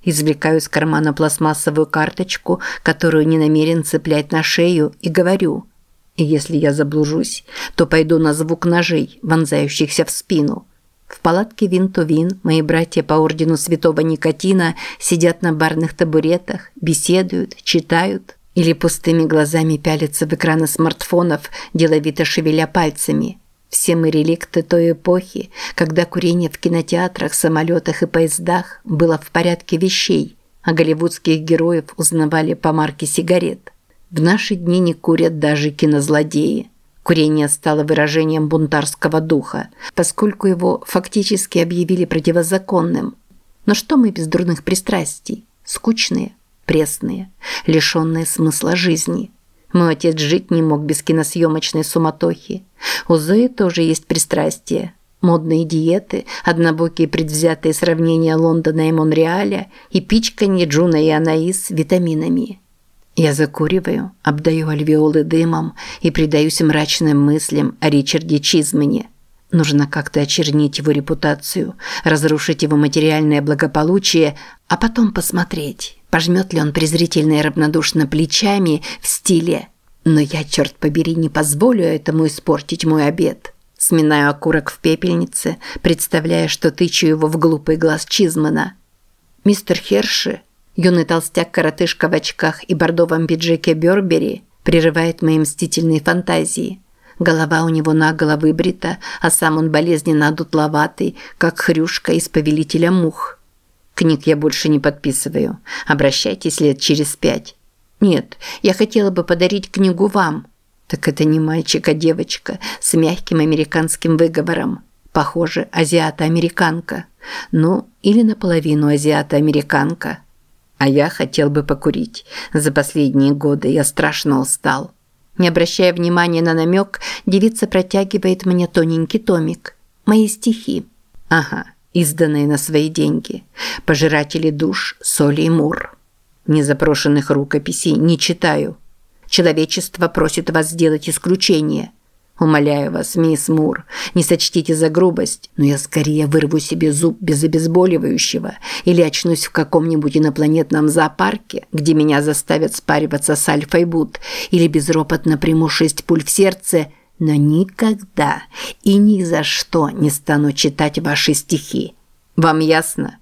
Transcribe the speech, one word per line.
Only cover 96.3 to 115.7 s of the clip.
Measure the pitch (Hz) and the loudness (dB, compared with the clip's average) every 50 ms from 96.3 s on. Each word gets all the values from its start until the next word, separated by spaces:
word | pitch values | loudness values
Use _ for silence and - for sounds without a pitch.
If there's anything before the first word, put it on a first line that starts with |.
| 175 160 156 156 - - 165 - 185 - _ _ _ _ _ - - - | -2 0 0 -2 -4 -6 -6 -6 -8 -12 _ _ _ _ _ -20 -6 -2
Голова | 175 175 160 160 160 151 170 160 165 | 0 2 2 2 0 0 0 0 2
у | 165 | 2
него | 160 160 156 160 156 | 0 0 2 2 2
наголо | 156 156 156 160 156 165 151 151 | 4 2 2 2 0 0 0 0
выбрита, | 151 156 156 156 160 170 180 180 - - 170 170 - - - - - | 2 2 0 0 2 0 -2 -2 -4 -6 -8 -8 -8 -10 -16 -10 -4
а | - 165 | -2 -2
сам | 160 - - 160 156 156 | -2 0 0 0 0 0
он | 156 160 | 0 0
болезненно | 151 151 160 175 170 151 147 170 156 151 147 147 | 0 0 2 2 0 0 2 0 2 2 2 2
одутловатый, | 156 156 165 - - 160 151 151 151 147 151 151 - - - - - - - - - - | 0 -2 -6 -2 0 0 0 2 0 0 -2 -2 -2 -4 -4 -4 -4 -8 -20 -20 -6 -2
как | 180 170 - - | -2 -2 -2 -2
хрюшка | - - 170 160 160 165 - - _ - | 0 0 2 2 0 -2 -4 -6 _ -2
из | 165 170 - - | -2 -2 -2 -2
"Повелителя | _ 160 151 151 151 151 156 151 - 165 170 170 | _ 0 0 2 0 0 -2 -2 0 0 2 2
мух". | 180 185 170 160 - - - - - _ _ _ _ _ _ _ _ _ _ _ _ | 2 2 2 0 -2 -4 -10 -12 -12 _ _ _ _ _ _ _ _ _ _ _ _
"Книг | - 160 160 156 143 - 160 | 0 2 2 2 2 2 0
я | 156 | 0
больше | 147 147 156 - - - 160 | 2 2 -2 -2 0 0 0
не | 151 143 | 0 2
подписываю. | 143 151 143 - - 147 135 - - - 160 156 147 - - - _ - - - - - | 2 -2 -4 -2 -6 -4 -4 -4 -6 -4 -4 -4 -4 -4 -6 -10 _ -14 -14 -14 -4 -4
Обращайтесь | 147 143 - 139 131 - - 214 196 - - 165 147 - | -2 2 2 0 0 0 -2 -4 -4 -4 -4 -4 -2 2
лет | 156 147 139 143 | 2 2 2 0
через | - - 156 143 151 143 - | 0 0 0 0 0 -4 -4
пять". | _ - 165 127 - - - - _ _ _ _ _ _ _ _ _ | _ -2 -2 -2 -2 -6 -12 -20 _ _ _ _ _ _ _ _ _
"Нет, | 208 202 170 139 - - - - - - - - | 2 2 2 2 -2 -6 -14 -20 -16 -16 -16 -2
я | - 196 185 | 0 0 2
хотела | 185 214 214 - 233 202 196 | 2 0 0 2 0 0 2
бы | 185 180 170 | 0 -2 0
подарить | - 175 170 180 180 202 202 190 - | 0 0 2 2 0 0 -2 -6 -6
книгу | - 190 196 190 175 170 196 208 | -2 0 2 2 2 2 0 0
вам". | - 208 185 160 151 156 - - _ _ _ _ _ _ _ _ | 2 0 0 0 -2 -6 -10 -14 _ _ _ _ _ _ _ _
"Так | - 147 - - | -8 -4 -2 -4
это | 143 - 160 | 0 2 2
не | 156 156 160 | 2 2 2
мальчик, | 156 156 156 165 160 - - 156 - - | 0 0 -2 -4 -2 -2 -4 0 0 0
а | 151 | 0
девочка | 156 160 165 160 170 160 - - - _ - - 185 - - - - | 2 2 0 0 0 -4 -8 -8 -12 _ -12 -12 -10 -10 -12 -12 -6
с | - - - | -4 0 2
мягким | 165 160 156 175 180 - - 175 160 | 2 2 2 0 -4 -4 -2 0 0
американским | 156 160 156 156 151 147 - 165 160 160 - - - 165 165 156 | 2 2 2 0 -2 -2 -2 -2 -2 -2 -4 -4 0 0 2 4
выговором. | 165 165 160 160 147 170 165 160 - 262 - - - _ _ _ _ - _ | 2 2 2 -2 -2 -2 -2 -2 -2 -4 -6 -6 -10 _ _ _ _ -4 _
Похоже, | 160 147 - - 170 170 156 - 170 151 - | -2 -2 0 -2 -2 -2 -2 -2 -4 -6 -4